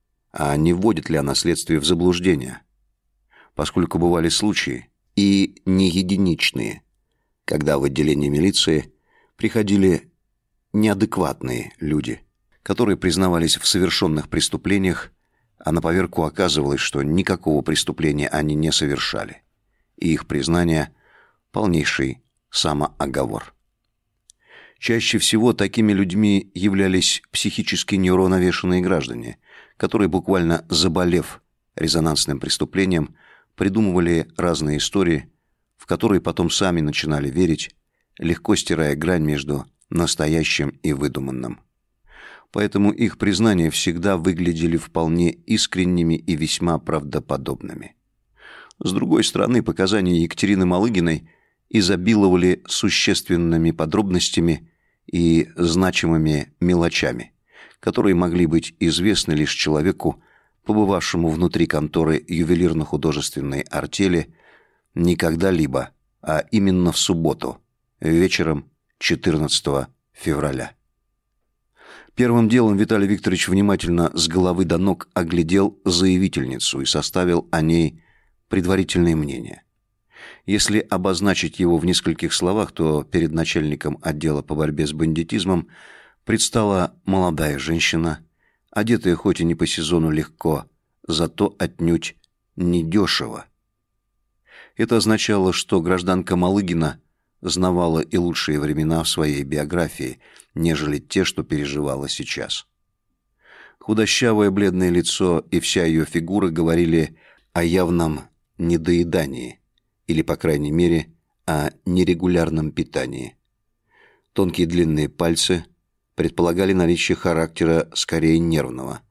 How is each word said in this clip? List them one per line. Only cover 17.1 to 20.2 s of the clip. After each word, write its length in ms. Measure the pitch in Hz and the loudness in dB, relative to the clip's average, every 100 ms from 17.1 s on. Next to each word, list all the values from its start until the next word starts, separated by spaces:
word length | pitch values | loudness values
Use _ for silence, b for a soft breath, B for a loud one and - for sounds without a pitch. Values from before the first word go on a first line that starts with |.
| 85 92 90 82 73 | 0 0 -2 0 0
преступления 640 | 69 76 - 76 78 73 - | 0 -2 -4 -2 -2 0 -2
они 280 | 76 76 76 | -2 -2 0
не 160 | 78 | 0
совершали, 720 | - 76 65 - 52 - - _ _ _ _ _ - | 0 -2 -2 -4 -8 -10 -14 _ _ _ _ _ -6
и 140 | 82 | -2
их 160 | 76 | -2